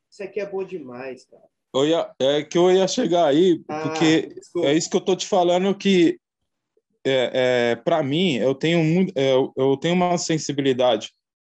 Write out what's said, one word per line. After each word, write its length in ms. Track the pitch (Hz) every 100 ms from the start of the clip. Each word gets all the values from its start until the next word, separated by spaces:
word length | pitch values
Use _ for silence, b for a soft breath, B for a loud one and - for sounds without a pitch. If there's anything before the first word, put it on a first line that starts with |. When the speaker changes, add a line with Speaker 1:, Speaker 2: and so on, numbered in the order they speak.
| _
Speaker 1:
isso 120 | -
aqui 180 | 190 208
é 60 | 202
bom 180 | 190
demais, 640 | 185 180 127 123 131 123 _
cara." 180 | - _ _ _ 131
Speaker 2:
Eu 100 | 151
ia, 260 | 165 - -
é 240 | 131 147
que 140 | 147 175
eu 140 | 180
ia 160 | 185 185
chegar 380 | - 220 175 156
aí, 360 | 147 185 165 -
Speaker 1:
Ah, 140 | 151
Speaker 2:
porque 460 | 156 160 160 160 -
Speaker 1:
desculpa. 400 | - - 175 156
Speaker 2:
é 60 |
isso 160 | 160 -
que 80 | 196
eu 40 |
tô 140 | - 185
te 120 | -
falando 480 | 190 175 180 196 196
que, 440 | 196 185 165 - _ _ _ _ _ _ _ _ 131
é, 680 | 131 120 131 127 123 120
é, 40 | 117
pra 260 | - 165
mim, 340 | 135 151 190 120
eu 180 | 127 135
tenho 280 | 160 170
muito, 300 | 156 175 185 135
é, 180 | 135
eu, 180 | 131 135 -
eu 200 | 135 135
tenho 160 | 165
uma 240 | 180 180 175
sensibilidade 960 | - 156 - 143 135 123 123 110 - _ _ _ _